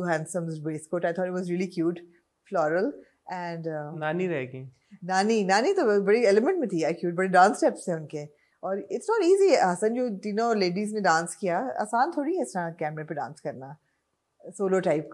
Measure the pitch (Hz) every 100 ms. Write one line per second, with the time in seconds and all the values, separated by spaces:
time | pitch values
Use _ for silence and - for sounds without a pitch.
0 | 175 156 156 180 165 156 151 156 - 180
1 | 175 175 180 180 180 175 185 175 165 175
2 | - _ _ _ - 185 156 170 247 -
3 | - _ - 180 175 170 160 151 147 160
4 | 151 175 185 151 127 131 131 _ _ 202
5 | 175 190 208 226 185 196 294 381 247 202
6 | 196 220 208 208 269 381 240 170 208 -
7 | 175 170 190 185 196 - 302 208 - 160
8 | 151 151 147 _ _ _ 185 196 - 240
9 | - 453 339 392 381 269 185 175 214 240
10 | 247 190 208 202 233 214 180 180 214 214
11 | 185 165 175 - 185 170 262 - 208 233
12 | 294 302 285 359 247 185 170 170 156 156
13 | 151 147 123 151 147 123 135 151 _ _
14 | _ _ _ _ - 196 196 190 180 151
15 | 156